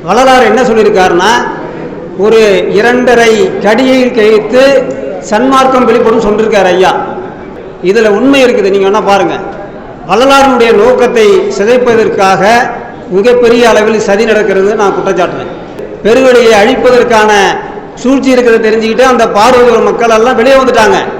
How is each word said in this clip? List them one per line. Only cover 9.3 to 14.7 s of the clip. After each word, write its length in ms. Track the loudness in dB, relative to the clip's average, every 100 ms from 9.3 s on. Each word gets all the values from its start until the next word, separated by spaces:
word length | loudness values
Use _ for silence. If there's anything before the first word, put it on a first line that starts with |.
| -4 -10 -14 -16 -16 -18 -18 -4
வள்ளலாருடைய 680 | 0 2 4 2 2 2
நோக்கத்தை 680 | 2 2 2 0 2 2 2 0 -4
சிதைப்பதற்காக 1120 | 0 2 2 0 0 0 0 2 2 0 -2 -8 -14 -16 -6
மிகப்பெரிய 600 | 0 2 2 2 2 2
அளவில் 300 | 2 0 -2
சதி 260 | 0 0 0
நடக்கிறது 500 | 0 0 0 0